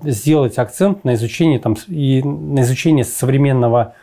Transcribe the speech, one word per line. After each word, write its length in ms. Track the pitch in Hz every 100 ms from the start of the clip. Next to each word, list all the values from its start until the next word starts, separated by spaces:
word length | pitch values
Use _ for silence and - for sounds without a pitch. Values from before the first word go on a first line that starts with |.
сделать 540 | 151 113 139 156 127 -
акцент 480 | 120 - 196 196
на 100 | 131 117
изучение 420 | 113 - 165 135
там 180 | - 110
с-, 80 | -
и 360 | 165 139 131
на 400 | 139 147 151 139
изучение 420 | 123 127 170 151
современного 880 | 117 - 127 135 143 131 120 120 107 -